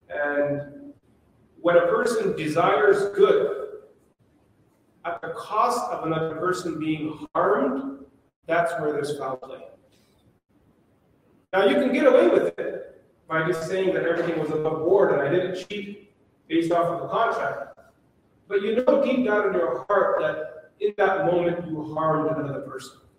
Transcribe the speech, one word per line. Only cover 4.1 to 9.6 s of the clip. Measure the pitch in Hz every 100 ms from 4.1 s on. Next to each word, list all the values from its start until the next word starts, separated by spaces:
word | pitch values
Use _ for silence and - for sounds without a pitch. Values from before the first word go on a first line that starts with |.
| _ _ _ _ _ _ _ _ _
at | 170 175
the | 165
cost | - - 214 247 - -
of | 165 160
another | 160 160 156
person | 180 185 175 156
being | 156 156 - - -
harmed, | - 185 208 135 - - - - _ _ _ -
that's | 165 170 165
where | 151
there's | 147 139 143
foul | 135 131
play. | - 131